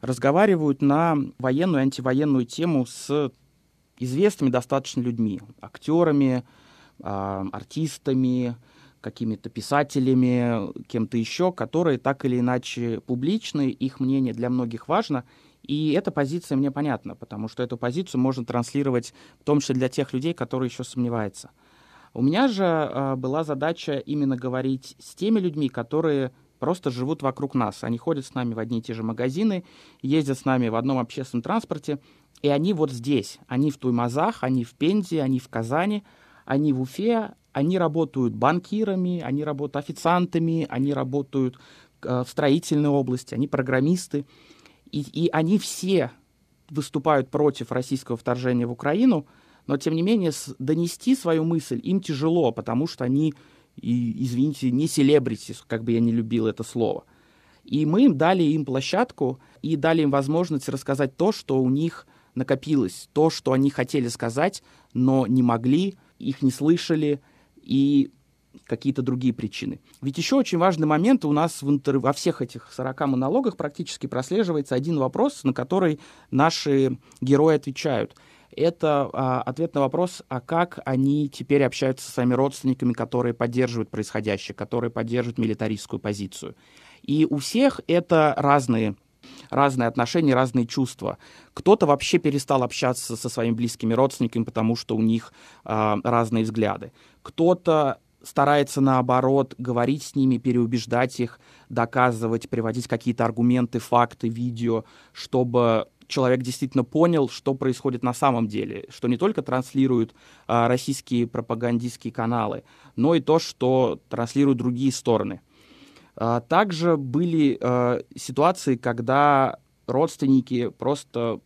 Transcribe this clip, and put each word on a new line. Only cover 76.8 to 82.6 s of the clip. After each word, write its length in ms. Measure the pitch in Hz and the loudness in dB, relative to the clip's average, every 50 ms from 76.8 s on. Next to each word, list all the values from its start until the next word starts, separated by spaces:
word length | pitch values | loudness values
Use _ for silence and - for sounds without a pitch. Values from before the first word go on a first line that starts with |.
| 135 131 127 - _ - - - | 2 2 0 -4 _ -20 -12 -8
герои 360 | - 127 139 139 151 160 156 | 2 4 4 6 6 6 4
отвечают. 580 | 147 147 143 131 - - 156 131 110 110 - - - - - - _ _ _ - | 2 0 -6 -10 -4 -4 -2 0 0 -2 -4 -8 -20 -20 -20 -20 _ _ _ -4
Это, 540 | - 147 170 170 _ - 156 147 143 139 - | 0 0 0 0 _ 0 2 2 2 0 0
а, 300 | - - 135 131 127 127 | -2 -2 0 0 0 0
ответ 320 | - - 127 151 165 160 - | -2 -4 -4 -4 -4 -2 0
на 60 | 143 | 0
вопрос, 420 | 139 131 135 160 180 180 - - - _ | 0 0 2 0 -2 -2 -4 -12 -12 _
а 120 | 135 127 | -8 -8
как 380 | - - 170 165 175 175 - - - | -6 -2 0 0 0 0 -2 -10 -6
они 420 | - 135 131 135 139 143 147 151 139 | -2 0 0 2 2 2 0 -2 -4
теперь 360 | - - 127 - 139 143 139 | -6 -10 -2 2 4 4 4
общаются 420 | 120 - - 139 131 131 - - | 2 2 0 -2 -2 -2 -4 -8
со 60 | - | -8
своими 200 | - - 123 123 | -4 0 2 2
родственниками, 600 | 123 123 135 139 131 - | 2 2 2 0 -2 -2